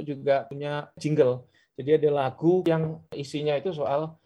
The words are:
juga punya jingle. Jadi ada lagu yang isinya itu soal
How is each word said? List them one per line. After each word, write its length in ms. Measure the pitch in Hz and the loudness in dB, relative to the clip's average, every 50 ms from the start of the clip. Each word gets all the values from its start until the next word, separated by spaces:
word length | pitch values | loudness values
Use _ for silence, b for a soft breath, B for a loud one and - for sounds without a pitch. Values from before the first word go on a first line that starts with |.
| 156 | -8
juga 400 | 147 143 135 135 139 135 135 - | -6 -8 -4 0 2 2 2 0
punya 480 | - 143 143 143 147 147 147 147 - _ - | -4 -10 -8 -6 -6 -6 -6 -8 -10 _ -6
jingle. 480 | - 147 151 147 139 123 127 127 - b b b b b b | -2 0 4 4 4 4 2 -2 -8 b b b b b b
Jadi 320 | - 131 139 156 151 147 | -8 0 2 2 4 4
ada 40 | 151 143 143 135 127 | 2 2 2 0 -2
lagu 320 | 127 - 151 170 180 185 175 170 | -4 2 2 4 4 4 2 2
yang 320 | 160 160 160 156 160 - - _ - | 0 2 0 -4 -6 -10 -14 _ -12
isinya 400 | 143 143 - - 143 147 151 147 | -12 -10 -8 -6 -4 -2 -2 -2
itu 160 | 139 - 190 170 | -2 -2 -4 -4
soal 400 | 151 135 123 139 147 156 160 160 _ _ | -4 -2 -2 0 -2 -2 -4 -10 _ _